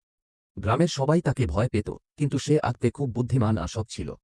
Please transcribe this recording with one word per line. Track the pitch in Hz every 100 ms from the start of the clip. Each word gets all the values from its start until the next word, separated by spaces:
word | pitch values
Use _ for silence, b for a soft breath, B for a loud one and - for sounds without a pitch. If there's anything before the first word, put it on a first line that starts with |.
| _ _ _ _ _ -
গ্রামের | 98 127 170
সবাই | - 135 165
তাকে | 160 120 101
ভয় | 90 123
পেত, | 107 -
কিন্তু | - _ - 143 135
সে | - 151
আঁকতে | - 123 120
খুব | - 127
বুদ্ধিমান | 127 123 131 107 107
আর | 85
সৎ | - 101
ছিল। | - 78 -